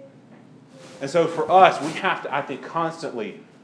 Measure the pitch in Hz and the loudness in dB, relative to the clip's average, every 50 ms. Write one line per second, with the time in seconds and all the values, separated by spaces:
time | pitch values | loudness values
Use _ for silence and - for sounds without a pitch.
0 | - - - - - - - - - - - - - - - - - - - - | -20 -20 -20 -20 -20 -20 -20 -20 -20 -20 -20 -20 -20 -20 -20 -20 -20 -20 -14 -12
1 | 139 139 156 170 160 151 - 160 151 - 175 190 185 160 - - 139 160 156 - | -6 -2 0 2 2 0 0 -4 0 4 6 8 8 8 6 4 -4 -6 -6 -4
2 | - 180 160 - - - 131 143 139 - 135 123 - - - 165 165 160 160 - | -4 -4 -4 -4 -6 -6 -4 -4 -4 -6 -8 -12 -10 -8 -4 -4 -4 -4 -6 -8
3 | 147 127 123 120 - - - - - - - - | -10 -8 -8 -8 -8 -8 -10 -14 -20 -20 -20 -20